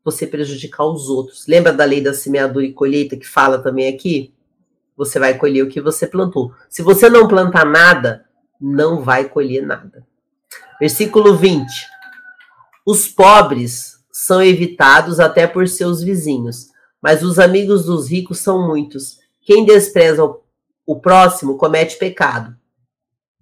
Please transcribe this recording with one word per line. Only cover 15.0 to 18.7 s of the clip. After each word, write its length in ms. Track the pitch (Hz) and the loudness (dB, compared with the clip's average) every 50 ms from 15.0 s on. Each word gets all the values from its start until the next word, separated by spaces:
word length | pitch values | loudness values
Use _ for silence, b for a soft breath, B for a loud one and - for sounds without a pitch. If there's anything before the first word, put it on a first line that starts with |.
| 160 175 165 165 | 2 0 0 0
até 260 | 165 156 - 175 165 | 0 2 2 2 0
por 220 | 170 - 185 185 180 | 0 0 -2 -4 -4
seus 340 | - - 180 175 175 160 | -4 -6 -4 -4 -4 -4
vizinhos, 720 | 170 190 196 175 151 151 135 120 117 117 120 - - _ _ _ _ _ _ _ | -4 -6 -6 -4 -4 -6 -6 -6 -6 -10 -12 -14 -18 _ _ _ _ _ _ _
mas 200 | - 151 160 151 | 0 0 0 0
os 160 | 165 180 170 185 | 0 -4 2 2
amigos 480 | 180 180 185 202 202 196 208 185 160 | 2 4 2 0 0 0 0 -2 0
dos 240 | 170 175 156 131 127 | -2 -4 -4 -4 -4
ricos 300 | 175 185 180 - 175 - | -6 -6 -6 -8 -12 -8
são 260 | - 202 190 185 180 | -4 -4 -2 -2 -2
muitos. 540 | 165 | -4